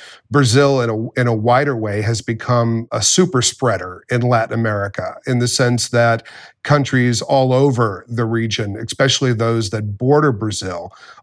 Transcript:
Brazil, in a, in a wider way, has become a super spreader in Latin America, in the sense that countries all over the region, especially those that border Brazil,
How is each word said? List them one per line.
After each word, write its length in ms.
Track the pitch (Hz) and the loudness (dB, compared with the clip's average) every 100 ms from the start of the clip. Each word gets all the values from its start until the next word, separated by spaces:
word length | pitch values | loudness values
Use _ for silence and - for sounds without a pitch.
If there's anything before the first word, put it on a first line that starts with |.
| - - - | -18 -20 -2
Brazil, 520 | 139 127 127 143 135 | 2 4 4 4 2
in 100 | 117 | 0
a, 300 | 110 117 - | -4 -4 -2
in 80 | 120 | 0
a 60 | |
wider 420 | 110 113 123 147 120 | 0 2 2 2 -2
way, 260 | 107 101 | -4 -2
has 180 | 107 113 | -2 -4
become 680 | - 113 - 123 117 113 117 | -4 -6 0 0 2 -2 -4
a 100 | 117 | -2
super 400 | - - 185 180 | 0 2 2 2
spreader 640 | 120 - 123 95 92 - - | -2 0 -2 -2 -6 -14 -4
in 120 | 123 | -2
Latin 360 | 123 120 113 117 | 2 0 0 -2
America, 560 | 113 104 98 - - - | -2 -2 -4 -6 -8 -8
in 140 | - 123 | -4 -2
the 80 | 120 | 0
sense 440 | - 123 120 - | 0 0 0 0
that 360 | 120 117 113 - - - _ | 2 2 2 -4 -20 -20 _
countries 580 | - 147 131 131 123 113 | 0 2 2 0 2 0
all 300 | - 139 131 | 0 2 2
over 520 | 127 143 123 110 92 - | 4 2 2 0 -4 -8
the 180 | 120 113 | -4 -2
region, 500 | 117 113 107 104 107 | -2 -2 -4 -6 -8
especially 560 | 113 - 135 - 131 | -8 -2 0 0 0
those 380 | 113 113 117 101 | 0 0 0 -2
that 260 | 107 104 101 | -4 -6 -4
border 360 | 127 147 151 | 2 2 2
Brazil, 600 | 104 107 98 95 87 87 - - - | 0 -4 -6 -8 -10 -12 -18 -20 -14